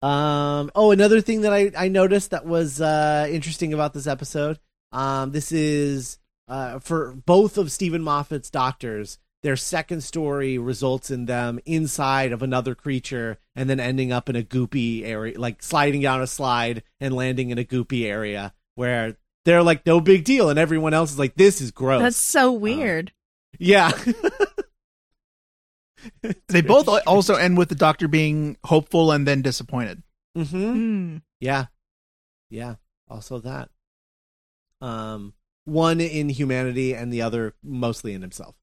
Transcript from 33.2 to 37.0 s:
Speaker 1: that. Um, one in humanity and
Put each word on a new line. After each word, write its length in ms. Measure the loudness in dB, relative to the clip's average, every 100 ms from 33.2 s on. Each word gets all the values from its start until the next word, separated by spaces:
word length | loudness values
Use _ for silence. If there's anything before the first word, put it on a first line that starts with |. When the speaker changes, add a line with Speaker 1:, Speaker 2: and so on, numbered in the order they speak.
| -14 -14
Speaker 1:
that. 280 | -12 -12 -14 _ _ _ _ _ _ _ _ _ _ _
Um, 540 | -12 -10 -10 -12 -16 _ _ _ -4
one 340 | 2 2 2
in 300 | -2 -2 -4
humanity 640 | -2 -2 -2 -2 -2 -4
and 180 | -4